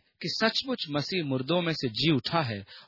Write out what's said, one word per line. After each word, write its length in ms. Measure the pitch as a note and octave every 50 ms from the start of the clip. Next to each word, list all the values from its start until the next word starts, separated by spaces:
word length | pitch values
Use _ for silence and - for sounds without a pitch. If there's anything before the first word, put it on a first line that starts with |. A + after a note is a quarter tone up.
| - _ _ - -
कि 60 | E3
सचमुच 580 | - - A3 A3+ A3 - - C4+ B3 - - D#3
मसीह 340 | C#3+ D3 C#3 - G3 F#3 D#3+
मुर्दों 380 | C#3 C3 C3 B2+ C3 E3+ F3+ E3+
में 100 | E3 D#3
से 160 | - - B2
जी 220 | G#2+ A2 C3+ E3
उठा 320 | D#3 B2 - - E3+ E3+ D3+
है 220 | A#2+ G#2+ G2+ G2 - - - -